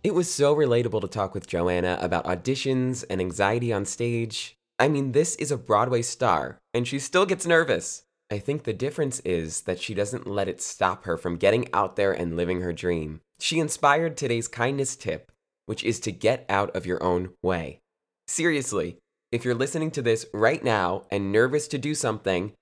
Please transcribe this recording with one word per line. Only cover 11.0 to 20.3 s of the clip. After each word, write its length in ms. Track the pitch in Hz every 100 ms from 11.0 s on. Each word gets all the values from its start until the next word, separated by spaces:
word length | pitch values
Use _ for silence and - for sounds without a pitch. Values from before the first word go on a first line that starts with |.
her 140 | 92 82
from 180 | 90 85
getting 320 | 98 113 -
out 220 | 95 101 -
there 160 | 98
and 240 | - 87 82
living 240 | 87 90
her 100 | 90
dream. 480 | 82 90 85 76 78 _ _
She 200 | - 160
inspired 560 | 151 - 143 147 165 -
today's 320 | 131 117 113
kindness 480 | - 120 139 135 -
tip, 360 | 98 78 - _ _ _ -
which 180 | 107
is 160 | 107 113
to 100 | 113
get 340 | 90 107 131 -
out 260 | 98 101 95
of 100 | 90
your 160 | 90
own 280 | 90 90 92 _
way. 380 | 90 90 69 - _ _ _ _ -
Seriously, 720 | - 170 151 120 101 85 - _ _ _
if 120 | 120
you're 120 | 123 120
listening 360 | 139 - 160
to 100 | 147
this 240 | 117 110 -